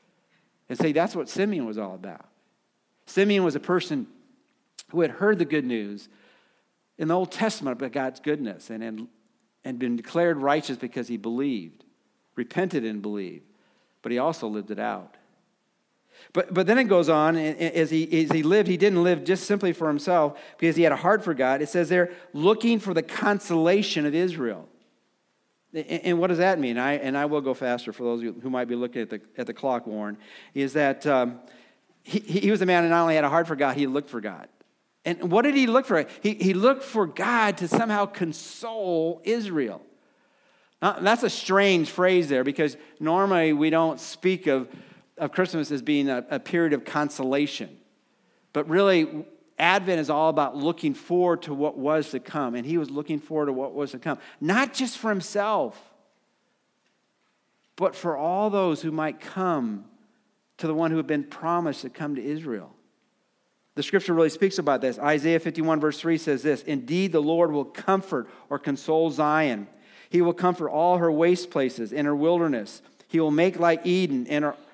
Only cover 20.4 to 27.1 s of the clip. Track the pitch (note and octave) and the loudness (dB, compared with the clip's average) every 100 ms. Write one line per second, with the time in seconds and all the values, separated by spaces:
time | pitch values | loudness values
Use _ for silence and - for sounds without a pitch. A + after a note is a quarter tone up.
20.4 | - - E3 D#3+ E3 C#3 E3+ G#3+ F#3 C#3 | -16 -2 0 4 4 4 2 2 0 0
21.4 | C3 C3+ D3 F3 D#3 F3+ F3 - - D3 | 0 0 0 0 2 2 2 -2 -12 0
22.4 | E3+ A3 A#3 A#3 G3 E3 D#3+ - - G3+ | 2 4 2 2 0 -2 -4 -2 0 0
23.4 | - E3 D#3+ G3 G#3 E3 D3 D#3 F3+ D#3+ | 0 2 4 4 2 -2 0 0 0 -2
24.4 | A#2+ F#2 D#2+ _ _ _ _ _ _ _ | -6 -6 -14 _ _ _ _ _ _ _
25.4 | _ _ _ D#3+ D3 D#3 E3+ E3+ F3+ E3+ | _ _ _ -10 -6 -4 0 2 2 4
26.4 | F#3 F3+ C3 A#2+ C3 C#3+ C3+ | 2 2 0 0 0 -2 -2